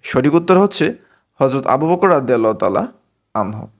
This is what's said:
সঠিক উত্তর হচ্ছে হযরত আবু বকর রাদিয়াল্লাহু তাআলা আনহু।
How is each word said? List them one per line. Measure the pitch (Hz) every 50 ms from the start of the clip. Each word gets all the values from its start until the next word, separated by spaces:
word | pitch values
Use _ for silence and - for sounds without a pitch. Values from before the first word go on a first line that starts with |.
| -
সঠিক | - - 131 127 147 147
উত্তর | 170 170 180 185 180
হচ্ছে | 202 202 - - - - 240 - _ _ _ _ _ _ _ _
হযরত | 139 135 127 139 -
আবু | - 123 135 156
বকর | 160 180 180 202 190
রাদিয়াল্লাহু | 175 147 131 123 127 113 110 110 107 -
তাআলা | - 95 95 - 214 262 - _ _ _ _ _ _ _ _
আনহু। | 110 101 95 107 107 107 107 _